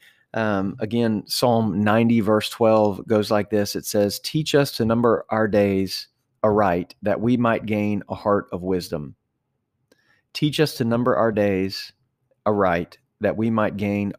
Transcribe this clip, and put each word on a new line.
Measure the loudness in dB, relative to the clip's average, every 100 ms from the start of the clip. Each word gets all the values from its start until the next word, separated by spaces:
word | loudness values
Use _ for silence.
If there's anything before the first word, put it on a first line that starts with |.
| _ _ _
um, | -4 -2 -2 -4 -6
again, | -4 0 0 -2 -4
Psalm | 0 2 2 0 0
ninety, | 2 4 4 2
verse | 4 2 0
twelve | 0 4 4 4 0 0
goes | 0 2
like | 0 0
this. | -2 -2 -6
It | -2
says, | 0 0 -2
"Teach | -6 -6 0
us | 0 0
to | -2
number | 0 2 2 2 0
our | -2 2
days | 2 2 2 -2 -6 -14 _ _ _
aright, | 2 2 2 0 -4 -6
that | -4 -2
we | 0 2
might | 2 0 -2
gain | -2 -2 -4 -6
a | -4
heart | 0 0 -2
of | -8
wisdom." | -4 -4 -4 -8 -10 -18 _ _ _ _ _ _ _ _ _ _ _
Teach | -4 -2 0
us | -2 -2
to |
number | -2 0 0 2
our | 2
days | 2 0 0 -2 -6 -14 _ _ _ _ _ -2
aright, | 2 2 0 -4 -14 _ -6
that | -4 -2
we | -2
might | 0 -2 -2
gain | -4 -2 -4